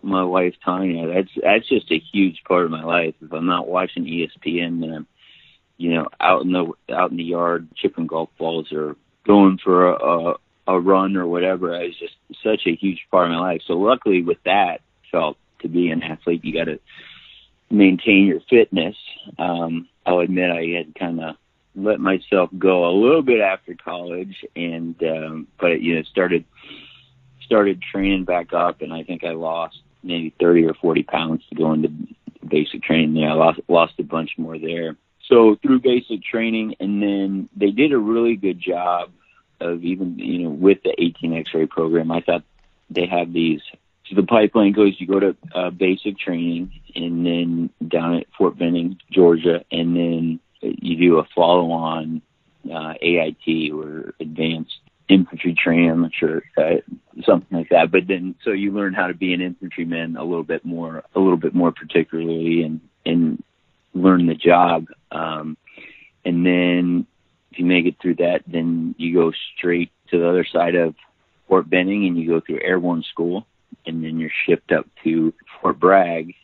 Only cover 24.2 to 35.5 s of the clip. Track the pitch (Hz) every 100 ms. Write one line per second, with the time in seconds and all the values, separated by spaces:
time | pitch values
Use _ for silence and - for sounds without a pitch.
24.2 | 95 95 - - 85 82 85 82 82 80
25.2 | 78 80 76 _ 87 82 82 82 78 -
26.2 | 92 85 - _ - - - - _ _
27.2 | _ _ - 110 101 90 - 101 98 95
28.2 | 90 87 82 87 87 - 78 82 78 85
29.2 | 87 82 82 82 82 - _ _ 90 85
30.2 | 80 _ 87 85 82 78 87 78 73 80
31.2 | 82 80 _ 78 80 78 76 76 - -
32.2 | - _ 78 78 76 - - 80 78 78
33.2 | 76 78 82 82 - 87 82 - 78 82
34.2 | - - 80 80 80 85 82 - _ _
35.2 | - 120 113